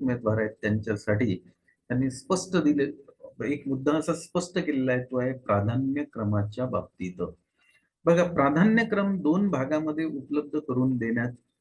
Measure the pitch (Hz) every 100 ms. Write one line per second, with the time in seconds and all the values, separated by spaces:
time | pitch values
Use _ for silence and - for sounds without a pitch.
0 | 131 120 113 110 107 - 107 107 110 104
1 | - 104 120 90 - _ _ _ - 123
2 | 131 123 - 139 - 170 147 143 139 -
3 | - - - - 113 143 139 131 135 156
4 | 151 160 - 180 170 185 151 135 131 123
5 | 127 127 127 127 - 101 104 120 135 143
6 | 147 117 104 104 104 113 127 123 87 -
7 | 92 90 85 - _ _ _ _ _ _
8 | 165 170 175 170 139 147 208 226 220 202
9 | 196 190 147 175 202 147 135 151 156 151
10 | 160 143 127 147 147 151 147 127 131 127
11 | 113 120 120 120 _ _